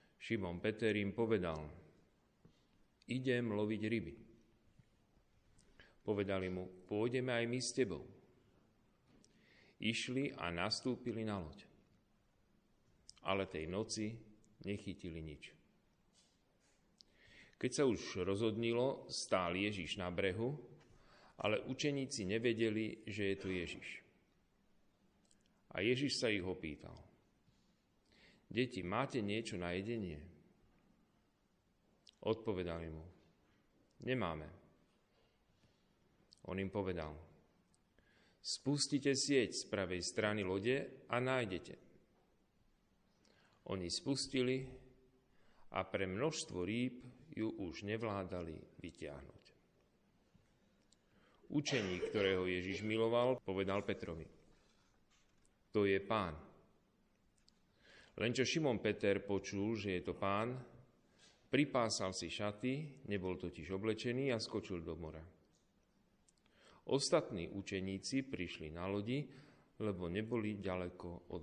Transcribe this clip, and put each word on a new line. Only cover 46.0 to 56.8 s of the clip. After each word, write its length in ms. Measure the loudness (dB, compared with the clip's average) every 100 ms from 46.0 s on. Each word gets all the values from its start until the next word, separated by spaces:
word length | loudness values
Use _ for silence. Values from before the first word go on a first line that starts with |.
| 0
množstvo 520 | 0 0 0 -4 -2
rýb 400 | 0 0 0 -4 -14 -18 -12
ju 160 | -4 -2
už 320 | -2 -6 -6
nevládali 960 | -4 -2 0 -2 -2 -4 -4 -8 -12 -12
vytiahnuť. 680 | -12 -8 -10 -10 -14 -18 -20 -20 _ _ _ _ _ _ _ -20 _ _ _ _ _ -20 _ _ -20 -20 -2
Učeník, 640 | -2 2 2 2 0 0
ktorého 320 | 4 6 6 4
Ježiš 400 | 2 0 -2 0
miloval, 560 | 2 4 6 4 2
povedal 400 | 0 0 2 2
Petrovi: 480 | 0 -2 -4 -8 -10 -18 -20 -20 _ _ _ _ _ _ _ _ _ _ _
„To 80 | 4
je 160 | 6 4
Pán.“ 400 | 2 0 0 -4 -12 -20 -20 _